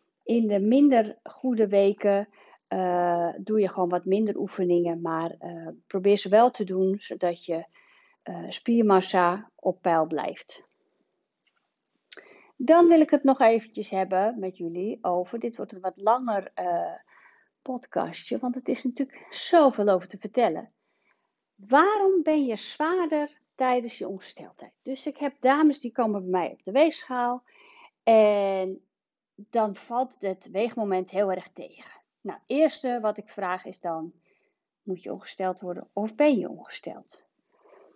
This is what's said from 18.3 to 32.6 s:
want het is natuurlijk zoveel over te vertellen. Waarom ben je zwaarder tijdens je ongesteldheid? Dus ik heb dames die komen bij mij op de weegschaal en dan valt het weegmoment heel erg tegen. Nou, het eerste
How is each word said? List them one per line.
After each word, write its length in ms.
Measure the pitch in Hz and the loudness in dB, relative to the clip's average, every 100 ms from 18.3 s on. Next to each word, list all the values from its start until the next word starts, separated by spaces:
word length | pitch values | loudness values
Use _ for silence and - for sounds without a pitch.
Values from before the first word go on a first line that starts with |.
| 233 | -6
want 180 | 247 247 | -4 -6
het 120 | - | -6
is 160 | 254 | -6
natuurlijk 440 | 247 - 269 - - | -6 -6 -8 -10 -18
zoveel 600 | - - 349 277 214 208 | -14 2 4 4 4 2
over 180 | 185 185 | 0 -2
te 100 | 202 | -14
vertellen. 540 | 208 247 214 160 - _ _ _ _ _ _ _ _ _ | -6 -2 0 -2 -10 _ _ _ _ _ _ _ _ _
Waarom 680 | 196 277 381 415 392 370 | 2 4 4 4 2 2
ben 220 | 311 302 262 | 2 0 0
je 100 | 208 | -4
zwaarder 880 | - - 311 370 320 302 294 _ _ - | -10 -4 -2 0 0 -2 -4 _ _ -4
tijdens 420 | 254 247 233 - | 0 0 -2 -10
je 100 | - | -12
ongesteldheid? 640 | 190 - - - - - _ | -12 -16 -20 -20 -20 -20 _
Dus 240 | - 269 302 | -12 -10 -10
ik 120 | - | -6
heb 180 | 285 - | -8 0
dames 400 | 254 285 311 262 | 2 4 4 2
die 120 | 240 | -6
komen 300 | - 226 208 | -2 -2 -2
bij 80 | 180 | -2
mij 220 | 180 165 | -2 -2
op 120 | - | -8
de 80 | - | -2
weegschaal 720 | 240 320 - - 247 240 247 - _ _ _ _ _ | 2 2 0 -8 -4 -4 -6 -12 _ _ _ _ _
en 800 | - 220 208 202 196 190 190 190 _ _ _ _ _ - | 4 6 6 4 0 -2 -4 -8 _ _ _ _ _ -20
dan 400 | 208 233 214 196 | -6 -2 -2 -4
valt 400 | - 240 254 _ | -6 -4 -4 _
het 300 | 196 185 - | -8 -8 -8
weegmoment 600 | 185 233 233 208 185 185 | -4 -4 -4 -2 -2 -2
heel 200 | 185 196 | -2 -2
erg 180 | 180 - | -2 -8
tegen. 480 | - - - - - _ _ | -18 -18 -20 -20 -20 _ _
Nou, 180 | 196 - | -14 -14
het 100 | _ | _
eerste 500 | 277 | 2